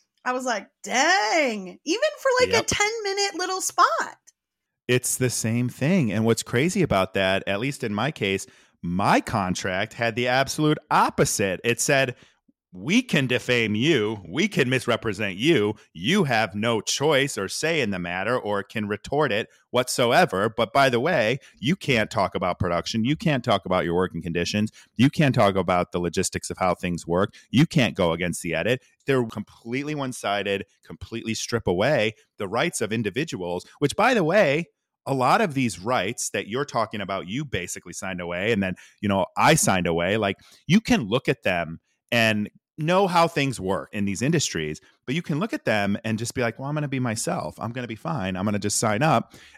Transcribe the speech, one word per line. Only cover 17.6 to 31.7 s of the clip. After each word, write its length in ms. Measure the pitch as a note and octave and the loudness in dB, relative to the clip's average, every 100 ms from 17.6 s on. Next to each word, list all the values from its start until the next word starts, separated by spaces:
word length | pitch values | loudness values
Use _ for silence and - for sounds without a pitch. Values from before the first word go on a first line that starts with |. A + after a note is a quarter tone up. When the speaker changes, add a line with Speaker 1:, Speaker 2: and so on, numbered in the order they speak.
| D#3 E3 | -2 0
Speaker 2:
in 100 | A2+ | -2
the 80 | F#2 | -2
matter 400 | F2 F2+ G2+ B2 | -4 -4 -2 -2
or 240 | G#2 G2+ | -2 -4
can 240 | G2 A2+ G#2 | -4 -6 -4
retort 460 | G#2 - C#3+ D3 | -6 -4 -2 0
it 160 | G#2 - _ _ | 0 -4 _ _
whatsoever. 800 | A#2+ B2+ - A#2+ D3 F3 F#2+ A2 | -2 0 2 4 4 4 2 0
But 240 | - F#3+ | 0 0
by 180 | C#3 C3+ | 4 4
the 100 | A#2 | 4
way, 380 | D3 D#3+ A2 C3+ - - | 2 2 2 0 -6 -8
you 180 | A#2+ F#3+ | -2 -2
can't 340 | - A#2+ G#2+ | 0 0 2
talk 240 | A2 F2+ | 0 0
about 240 | F#2+ F2+ F2 | 0 -2 -2
production. 460 | F2+ F2 - A2+ | -2 -2 -2 -2
You 120 | A2+ D#3 | 0 0
can't 260 | E3 C3+ | 0 0
talk 240 | A#2+ G2+ - | 2 0 2
about 180 | F#2 | 0
your 100 | E2+ | 2
working 280 | F2 F2+ E2 | 0 0 -2
conditions. 480 | E2+ E2+ E2+ G#2 G#2+ - - - | -6 -2 -2 0 -2 -4 -8 2
You 140 | C3 | 2
can't 240 | - C#3+ | 4 2
talk 220 | B2 G#2 F#2+ | 4 4 4
about 360 | F2+ F2+ F2 | 2 0 0
the 60 | F2+ | -2
logistics 520 | F2 F2 F2+ F2+ - | -2 -2 -2 -4 -8
of 80 | - | -4
how 160 | F#2 | -2
things 320 | F2 F2+ E2+ - | 0 -2 -6 -2
work. 280 | F2 G#2 - - | 0 0 -4 -2
You 160 | A2+ E3 | 2 4
can't 300 | D#3 G#2+ - | 4 2 2
go 160 | F2 | 0
against 300 | E2 F2 - | 0 -4 -4
the 120 | E2+ | -4
edit." 280 | D#2+ F#2 B2+ _ _ - | -2 0 -2 _ _ -2
They're 200 | C3+ A#2 | 0 0
completely 680 | G#2+ - - A2+ B2+ C#3+ | -6 -12 -14 -8 -6 -4
one-sided, 720 | D3+ C3 B2 G#2 G2+ G2+ G2 - _ | -6 -6 -4 -2 0 0 -2 -4 _
completely 500 | - E2+ - A2+ A2 | -20 -18 -12 -10 -6
strip 320 | A2 - A#2 | -6 -4 -2
away 480 | G#2+ | 0